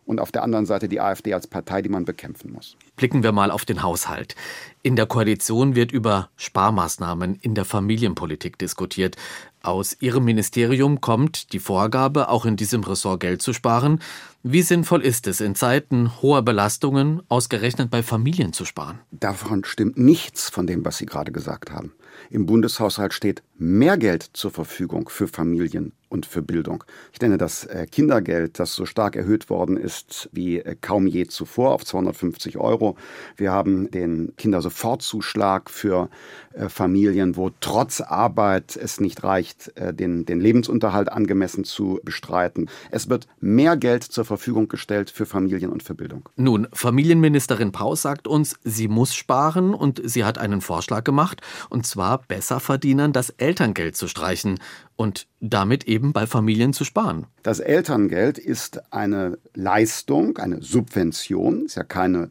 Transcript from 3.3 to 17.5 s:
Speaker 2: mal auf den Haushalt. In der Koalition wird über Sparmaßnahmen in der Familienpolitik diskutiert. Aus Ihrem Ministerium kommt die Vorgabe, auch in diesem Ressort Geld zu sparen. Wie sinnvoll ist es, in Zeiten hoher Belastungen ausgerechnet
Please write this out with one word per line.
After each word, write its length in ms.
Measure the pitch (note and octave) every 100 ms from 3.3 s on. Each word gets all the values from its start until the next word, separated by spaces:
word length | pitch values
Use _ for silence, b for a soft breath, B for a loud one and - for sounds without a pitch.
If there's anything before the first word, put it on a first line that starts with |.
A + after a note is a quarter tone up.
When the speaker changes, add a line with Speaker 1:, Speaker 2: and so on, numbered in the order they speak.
Speaker 2:
mal 220 | G#2 G2
auf 120 | G2+
den 200 | - F#2
Haushalt. 500 | F2+ E2+ F2 D#2+ - - B B B B
In 140 | C3 A#2
der 100 | A2
Koalition 720 | A#2+ A2 G2 - A2+ C#3 A#2+
wird 160 | A#2
über 360 | C3 A2 G2+ F#2+ -
Sparmaßnahmen 1000 | - G2 G2+ G2+ E2+ - F2 E2+ F#2 G2
in 140 | A#2+
der 100 | G#2
Familienpolitik 920 | F2+ G#2+ G2+ A2+ A2 - E2 D#2+ F2 -
diskutiert. 580 | F#2 - F#2 F#2 F#2 - B B B _
Aus 340 | - F#2 G2 -
Ihrem 240 | B2+ B2+
Ministerium 760 | A#2+ A2 G2+ A#2+ A#2 B2+ C#3 C#3+
kommt 520 | - A2+ D#3 - -
die 80 | F#2+
Vorgabe, 680 | - F#2+ A2 C3 C3+ D3 -
auch 160 | A#2
in 120 | A2+ G#2
diesem 260 | G#2+ A#2
Ressort 380 | F#2+ G2 G2+ F#2
Geld 220 | F2+ F2+
zu 100 | -
sparen. 480 | A2+ G#2 G2 D3 D#3+ B B B B
Wie 200 | B2 E3
sinnvoll 400 | F3 F3 D#3+ E3+
ist 260 | C3+ A#2+ G2
es, 120 | F#2+
in 140 | G#2+
Zeiten 640 | G2 B2 C#3 - B2 A#2 -
hoher 220 | C3+ C#3+
Belastungen 800 | A#2 G#2 G#2 - C#3+ C#3 D3 E3 -
ausgerechnet 600 | B2 -